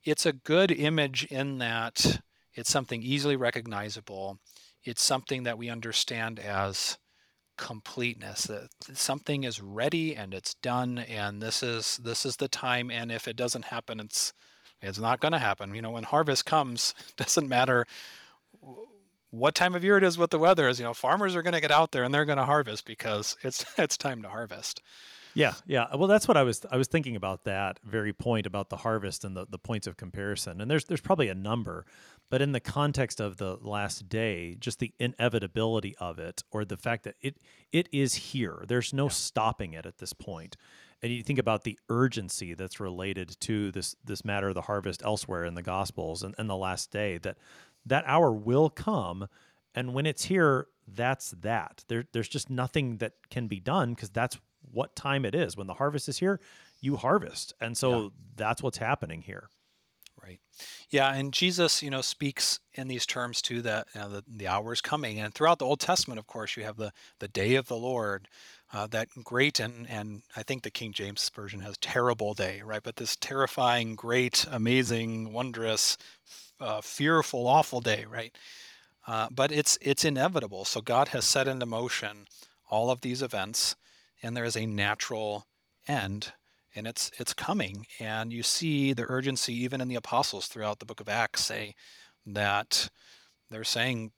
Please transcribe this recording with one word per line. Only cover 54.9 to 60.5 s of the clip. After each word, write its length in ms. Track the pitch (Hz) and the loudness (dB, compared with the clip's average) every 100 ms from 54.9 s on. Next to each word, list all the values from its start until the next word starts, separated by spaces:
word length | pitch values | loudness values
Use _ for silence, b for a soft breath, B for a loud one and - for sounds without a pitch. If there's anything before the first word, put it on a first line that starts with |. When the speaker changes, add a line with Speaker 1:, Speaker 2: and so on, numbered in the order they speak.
| - | -4
Speaker 2:
time 300 | 139 139 135 | -2 0 2
it 100 | 160 | 0
is. 200 | 123 98 | -2 -4
When 120 | 98 | -8
the 80 | - | -2
harvest 340 | 143 139 - | -2 -2 -4
is 80 | 135 | 0
here, 220 | 185 196 B B B B | 0 0 B B B B
you 140 | 135 143 | -4 0
harvest. 580 | 127 202 - - - - | 2 2 2 -10 -12 -8
And 160 | 117 117 | -6 0
so 240 | 131 120 | 2 2
Speaker 1:
Yeah. 80 | 101 - - - | 0 -10 -20 -4
Speaker 2:
that's 280 | 107 123 | -2 0
what's 160 | 135 - | -2 -2
happening 420 | 113 139 80 82 | -2 -2 -4 -10
here. 260 | 90 95 - _ _ _ _ _ - _ | -10 -14 -16 _ _ _ _ _ -20 _
Speaker 1:
Right. 160 | 92 90 _ | -20 -20 _